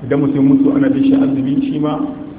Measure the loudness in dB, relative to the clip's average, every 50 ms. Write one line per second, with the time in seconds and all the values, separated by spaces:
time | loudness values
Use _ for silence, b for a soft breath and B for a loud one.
0 | -4 -2 -2 0 0 0 0 2 2 4 4 4 4 2 2 2 2 0 0 2
1 | 2 2 2 2 2 0 0 -2 -2 -2 -2 -2 -2 -2 -2 -2 -2 -2 -2 -4
2 | -6 -8 -8 -10 -14 -16 -16